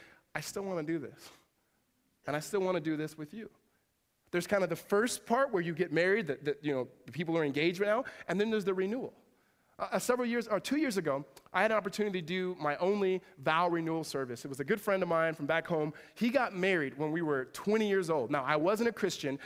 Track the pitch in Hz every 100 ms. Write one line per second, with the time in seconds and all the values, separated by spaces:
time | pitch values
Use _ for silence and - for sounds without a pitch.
0 | - - _ 156 - - 196 175 151 165
1 | 113 139 - - _ _ _ _ _ _
2 | _ _ - 147 151 202 185 180 156 156
3 | 156 151 147 214 214 _ _ _ _ _
4 | _ _ _ 175 - 202 180 165 - 202
5 | 240 - - 240 277 202 170 156 175 156
6 | 180 208 165 131 143 143 147 135 123 -
7 | - 131 165 165 147 139 165 180 208 220
8 | - - - 180 220 220 190 190 190 247
9 | 190 - _ _ _ _ _ - 196 190
10 | - 247 240 240 226 202 - 285 294 196
11 | 156 139 147 - - 185 214 220 196 -
12 | 208 185 156 185 185 180 147 143 180 208
13 | 190 185 - - 139 160 175 170 160 160
14 | 156 143 127 120 143 131 139 214 208 190
15 | 175 165 160 156 143 160 165 165 151 -
16 | - - 233 262 226 185 190 180 135 131
17 | 151 165 156 139 127 - - 220 214 196
18 | 170 160 117 147 131 151 170 220 233 -
19 | 185 - 143 139